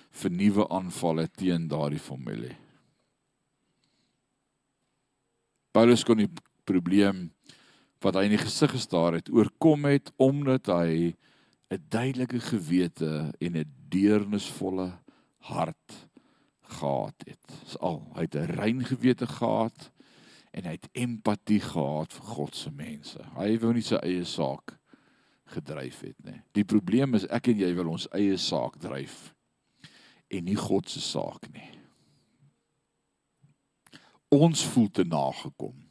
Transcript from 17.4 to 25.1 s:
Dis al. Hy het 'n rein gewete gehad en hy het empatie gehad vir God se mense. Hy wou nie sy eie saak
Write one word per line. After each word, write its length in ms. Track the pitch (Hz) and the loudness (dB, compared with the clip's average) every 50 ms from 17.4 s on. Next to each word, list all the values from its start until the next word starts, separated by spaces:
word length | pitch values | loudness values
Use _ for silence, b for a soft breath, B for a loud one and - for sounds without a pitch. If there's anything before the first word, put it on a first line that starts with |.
| _ - - - - | _ -20 -20 -20 -18
Dis 140 | - - - | -16 -12 -6
al. 320 | - 90 85 76 - - - | -6 -6 -6 -6 -10 -14 -6
Hy 60 | 90 | -6
het 140 | 85 82 - | -6 -4 -2
'n 160 | 73 80 82 82 - | -4 -4 -4 -4 -2
rein 260 | 101 110 120 131 123 | -2 -2 -2 -2 -2
gewete 420 | - 135 120 123 127 123 - 123 | -4 -4 2 2 2 2 2 0
gehad 640 | 117 - - 120 113 107 110 113 113 - - - - b b b b b b b b b b b b | -6 -4 -4 -2 0 0 0 0 -2 -4 -10 -20 -20 b b b b b b b b b b b b
en 120 | b - 90 | b -10 -10
hy 80 | 82 | -10
het 180 | 82 - - - | -10 -10 -12 -12
empatie 680 | _ 120 123 123 117 107 - 110 104 101 _ - 107 101 | _ -4 -4 -4 -4 -2 -2 -2 -2 -2 _ 0 0 0
gehad 540 | - - - 85 71 69 76 76 80 - - | 0 -2 -4 -2 -2 -2 -2 -4 -6 -8 -10
vir 100 | - - | -16 -14
God 320 | - 110 - 71 - - | -12 -8 -8 -8 -8 -8
se 160 | - - - | -12 -12 -12
mense. 480 | - 139 - - 76 - - - - - - - - | -12 -12 -12 -12 -12 -14 -16 -18 -18 -18 -18 -14 -10
Hy 240 | - 95 104 113 113 | -4 -2 0 0 2
wou 140 | 113 113 120 | 2 2 2
nie 80 | 117 | 2
sy 140 | 104 - 117 | 0 0 -2
eie 300 | - - 87 92 90 87 | -2 0 -2 -2 -2 -4
saak 540 | - - - 78 65 67 - - - - _ b b b b b b | -6 -4 -2 -2 -2 -4 -6 -12 -18 -20 _ b b b b b b